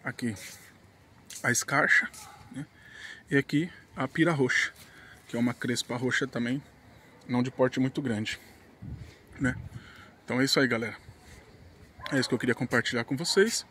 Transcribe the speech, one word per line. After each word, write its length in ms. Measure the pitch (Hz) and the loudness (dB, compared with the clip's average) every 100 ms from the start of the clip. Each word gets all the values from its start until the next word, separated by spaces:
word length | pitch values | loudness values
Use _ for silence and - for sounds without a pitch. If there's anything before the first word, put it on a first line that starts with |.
aqui 300 | - 120 123 101 - - - - - - - - - - | -8 -4 -4 -4 -12 -18 -20 -20 -20 -20 -20 -20 -18 -4
a 80 | - | 0
escarcha, 580 | 120 - 143 - - - - - - - | 0 2 2 4 4 2 -8 -18 -20 -16
né? 140 | 262 269 - - - - - - | -12 -14 -16 -20 -18 -18 -18 0
E 80 | 143 | 0
aqui 320 | 135 143 170 - - - | 2 0 0 -6 -18 -6
a 120 | 135 | -6
pira 240 | - 160 | 2 2
roxa, 400 | 156 123 - - - - - - - - | 4 2 2 0 -6 -20 -20 -20 -20 -8
que 80 | 117 | -2
é 40 | |
uma 140 | 120 | 0
crespa 420 | 120 - 120 - 123 | 0 -4 -4 -4 -2
roxa 300 | 127 - 135 | -2 0 -2
também, 380 | 123 120 135 - - - - - - - | -2 -2 -2 -6 -20 -20 -20 -20 -20 -4
não 160 | 123 | 0
de 80 | 127 | 0
porte 280 | - 127 - | 2 2 4
muito 220 | 131 131 | 0 0
grande, 380 | 139 107 107 - - - - - - - - - - - | -2 -2 -2 -6 -12 -20 -20 -18 -14 -14 -14 -20 -20 -2
né? 160 | 127 127 - - - - - - | -2 -2 -8 -14 -18 -20 -20 -20
Então 180 | - 120 | -4 0
é 40 | 135 | 2
isso 140 | 156 | 4
aí, 80 | 135 | 4
galera. 300 | 117 113 104 - - - - - - - - - - - | 2 -2 -8 -18 -20 -20 -20 -20 -20 -20 -20 -20 -14 -2
É 80 | 143 | 0
isso 100 | 123 | 2
que 60 | 120 | 0
eu 40 | |
queria 140 | 123 | 0
compartilhar 500 | 117 127 123 - 120 | 0 2 2 2 -2
com 140 | 120 135 | -2 -4
vocês. 480 | 170 - 214 - - | 0 4 4 4 -6